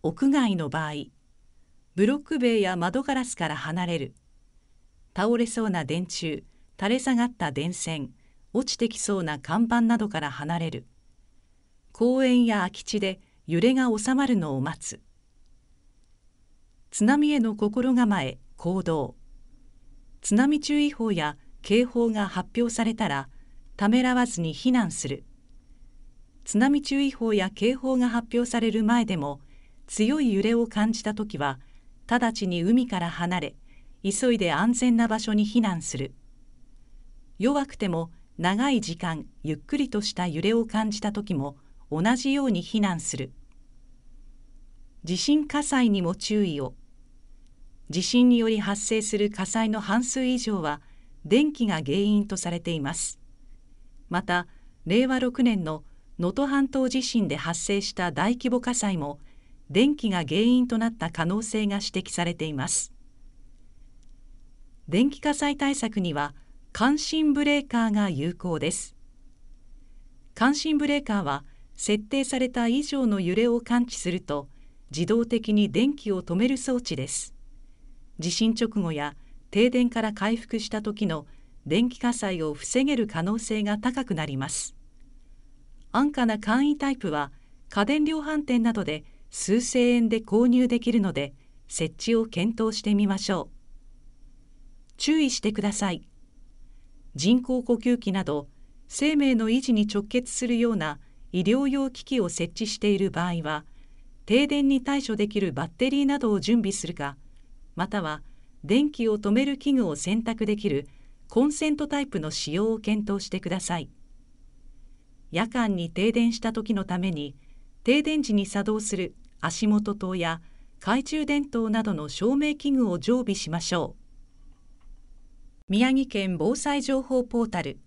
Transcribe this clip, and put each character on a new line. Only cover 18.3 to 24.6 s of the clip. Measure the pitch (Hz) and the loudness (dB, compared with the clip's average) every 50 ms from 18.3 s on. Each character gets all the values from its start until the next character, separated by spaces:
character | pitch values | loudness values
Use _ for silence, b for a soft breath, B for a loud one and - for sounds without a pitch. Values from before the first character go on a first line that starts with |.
| - - - - - | -6 -10 -18 -20 -20
行 | - - 170 185 190 175 | -6 -4 -2 -2 -2 -2
動。 | 170 160 156 131 113 - - - - - - - - - - - - - - - - - - - - - - | -2 -2 -2 -2 -4 -8 -14 -20 -20 -20 -20 -20 -20 -20 -20 -20 -20 -20 -20 -20 -20 -20 -20 -20 -20 -20 -10
津 | - - 202 | -2 0 4
波 | 208 262 277 302 294 | 4 4 4 2 0
注 | 294 - 294 294 | 0 0 0 2
意 | 294 294 | 2 0
報 | 285 - 226 220 | 0 -2 -2 -2
や | 202 170 151 151 143 b b b b b - | -2 0 -2 -4 -6 b b b b b -2
警 | - 196 226 247 | 2 4 4 4
報 | 247 - 240 233 233 | 2 0 0 0 0
が | 220 214 202 | 0 -2 -2
発 | 185 - 185 180 - - 226 | -2 -2 -6 -6 -4 -2 -2
表 | 240 233 | -2 0
さ | 226 - 226 | 0 -2 -2
れ | 226 226 | -2 0
た | 220 220 | -2 -2
ら、 | 175 139 139 135 b b b b b b b b b - | -2 -2 -4 -6 b b b b b b b b b -6
た | - 202 202 | 0 2 4
め | 226 254 254 | 4 4 4
ら | 254 254 | 4 4
わ | 247 247 | 2 2
ず | 247 - 175 | 0 0 -4
に | 165 160 151 | -4 -4 -4
避 | - | 0